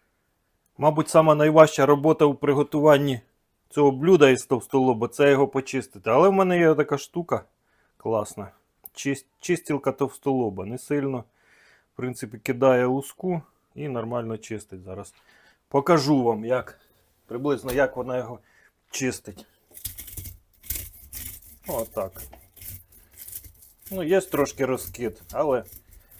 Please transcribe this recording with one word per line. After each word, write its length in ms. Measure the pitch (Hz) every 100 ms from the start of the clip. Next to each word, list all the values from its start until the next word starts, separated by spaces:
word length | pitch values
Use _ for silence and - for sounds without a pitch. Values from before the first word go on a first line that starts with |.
| _ _ _ _ _ _ _ -
Мабуть, 300 | 147 156 151
сама 260 | 165 156
найважча 520 | 151 151 160 156 - 135
робота 380 | 143 156 156
у 100 | 151
приготуванні 840 | 139 147 143 143 151 151 143 143 127 - _ _ _ _
цього 220 | 147 143
блюда 400 | 131 165 175 139
із 160 | 123 -
товстолоба — 640 | 123 - 139 131 113 117
це 220 | - 143
його 180 | 135 139
почистити. 640 | 135 - 135 - 101 113
Але 180 | 127 190
в 40 |
мене 260 | 196 185 175
є 160 | 165
така 240 | 151 147 143
штука 460 | - 170 170 113 - _ _ _ _ _
класна. 540 | - 113 104 - 95 _ _ _ -
Чис-, 320 | - 139 135 - _
чистілка 520 | - 170 - 143 135
товстолоба. 720 | - 135 - 139 131 113 95
Не 140 | 98 123
сильно, 460 | - 147 139 127 - _ _ _ _ _ _
в 40 | -
принципі, 420 | 127 120 110 110
кидає 480 | - 120 131 127 127
луску 560 | 135 139 - 185 170 - _ _
і 140 | - 147
нормально 500 | 120 113 120 113 110
чистить. 440 | - 107 - 95
Зараз 320 | 92 95 98 _ _ _ _ _ _
покажу 540 | 139 139 165 135 143
вам, 220 | 120 107
як, 360 | 113 127 - - _ _ _ _ -
приблизно, 460 | 120 143 131 127
як 240 | 127 131 131
вона 220 | 123 127
його 200 | 110 104 _ _ _ _ _
чистить. 560 | - 131 113 - 95 - _ _ - - - - - - - _ _ - - - - - - - - - - -
Отак. 540 | 131 113 - 95 - - - _ - - - - _ _ - - - - - - _ -
Ну, 120 | 190
є 180 | 156 190
трошки 460 | 190 143 139 - 131
розкид, 560 | 127 - - 117 - -
але 320 | 120 151 127 - - _ - _